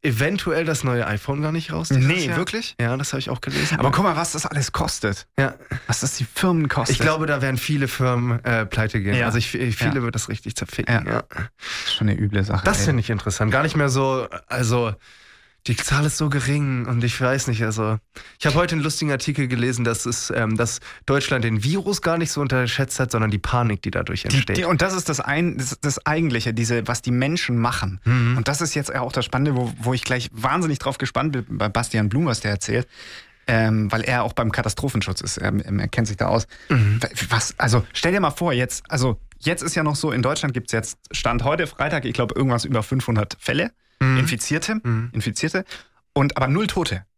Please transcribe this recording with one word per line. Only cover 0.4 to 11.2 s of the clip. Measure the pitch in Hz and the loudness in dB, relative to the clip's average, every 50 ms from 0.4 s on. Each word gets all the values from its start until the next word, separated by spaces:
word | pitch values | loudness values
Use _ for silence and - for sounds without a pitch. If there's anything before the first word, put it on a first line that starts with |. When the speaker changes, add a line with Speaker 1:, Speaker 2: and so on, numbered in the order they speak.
| - 180 151 160 170 | -2 0 0 0 0
Speaker 1:
das | 160 156 - - | 0 -2 0 0
neue | 131 123 120 110 | 0 0 0 0
iPhone | - 104 101 - - 139 143 | 0 -2 -4 -4 -4 -4 -2
gar | 151 156 | -2 -2
nicht | 156 165 156 - | -2 -2 -4 -4
raus | 160 165 165 - | -6 -6 -2 2
dieses | 139 131 127 | 4 4 4
Speaker 2:
Nee, | 139 170 185 160 | 4 4 2 0
Speaker 1:
Jahr. | 127 - | 0 0
Speaker 2:
wirklich? | - 180 - - 226 233 - - - | -2 -2 -2 -4 -6 -6 -8 -4 -2
Speaker 1:
Ja, | 120 117 123 | -2 0 0
das | 131 143 - | -2 -2 -2
habe | - 135 | -4 -4
ich | 131 - | -4 -4
auch | 120 120 | -6 -6
gelesen, | - 139 135 143 147 147 160 - | -6 -4 -2 -2 0 0 0 2
Speaker 2:
Aber | - 156 | 2 2
Speaker 1:
ja. | |
Speaker 2:
guck | 139 - 196 | 4 4 4
mal, | 190 160 | 4 2
was | 151 170 - | 2 0 -2
das | - 151 - | -2 -4 -4
alles | - - 147 131 - | -2 0 0 -2 0
kostet. | - - 143 - - - - 107 95 - - _ _ | 0 -2 -2 -2 -2 -2 -2 -2 -2 -2 -8 _ _
Speaker 1:
Ja. | - 135 135 - - - - - 127 - - | 0 0 0 0 -6 -10 -8 -8 -8 -4 -4
Speaker 2:
Was | 117 - | -2 -2
das | - 139 - | -2 -4 -2
die | - 131 | -4 -6
Firmen | - - - - 185 175 165 156 135 | -6 -2 0 2 4 4 4 2 2
kostet. | - - 117 - 143 | 0 0 2 2 2
Speaker 1:
Ich | 113 | 2
glaube, | 117 156 156 156 160 | 4 2 2 2 0
da | 151 147 135 | 0 0 0
werden | 131 135 131 120 | 0 0 0 -2
viele | - - 151 143 139 127 | 0 0 0 0 0 -2
Firmen, | - - 131 127 123 120 120 123 117 117 - | 0 0 0 2 2 2 2 0 0 -2 0
äh, | 123 117 113 110 | 0 0 0 0
pleite | 95 - - 110 104 - 110 | 0 0 0 0 0 0 0
gehen. | 95 98 107 | 0 2 2
Speaker 2:
Ja. | 123 117 | 2 2
Speaker 1:
Also | 117 104 117 | 2 2 0
ich, | 113 - - | 0 0 -2
ich, | - 131 120 104 | -2 -2 -2 0
viele | - 120 151 147 | 0 0 0 0
Speaker 2:
Ja. | 135 | 0
Speaker 1:
wird | 120 117 120 | -2 -2 -4
das | 117 - - | -4 -6 -6
richtig | 117 - - 110 113 | -8 -8 -8 -8 -8
zerficken, | - - - - - 110 - 120 110 80 | -8 -8 -6 -6 -6 0 0 0 0 2
Speaker 2:
Ja. | - | 0
Speaker 1:
ja. | - - | -2 -2